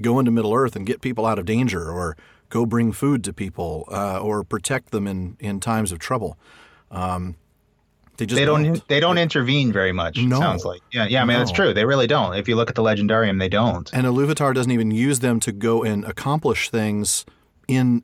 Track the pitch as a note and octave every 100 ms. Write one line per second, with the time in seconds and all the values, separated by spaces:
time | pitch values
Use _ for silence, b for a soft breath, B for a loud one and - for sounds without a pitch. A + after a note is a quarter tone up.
0 | A#2 B2+ A#2+ A#2 G#2+ A#2 C3 - F#2+ -
1 | C3 A#2+ A2+ G#2 F2+ A2+ B2+ F#2 D#2+ F2
2 | F2 D2+ b b _ A2+ A#2 A#2 A#2 G#2
3 | C#3 C#3 G2+ - F#2+ - E2+ D#2 - G2
4 | G2+ F#2+ G#2 G#2 G2 G#2+ - C3 - A2
5 | G2+ F#2+ F2+ - G#2 G2 A#2+ A2 G2+ E2
6 | - B2+ F2+ - B B B B _ F#2
7 | F#2 F2+ F2+ E2+ _ _ _ _ _ _
8 | _ - G#2+ B2+ C#3+ D3+ D3+ E3 - D3
9 | E3+ F3 E3 D3 B2 C#3+ B2+ G2+ F#2+ F2+
10 | E2+ - B2 B2+ G2 F2 F2 F2 _ B2
11 | G#2 B2+ A#2+ A#2+ B2 - F3+ F#2 A#2+ C#3
12 | A#2+ C#3+ F#2+ F#2+ G#2 A2+ - - A2 G#2
13 | G2+ A2 G#2+ F#2+ F#2 G2+ A#2 - - B2+
14 | B2+ B2 C#3+ D3+ C#3 C3 B2 A#2+ A2 A2
15 | C3 C3 B2 A#2 - G2+ A2+ A2+ A2+ G#2
16 | G#2 - C3+ D3+ C#3 A2 - A#2 G#2+ G#2
17 | G2+ - - b b _ - C3 B2+ A#2+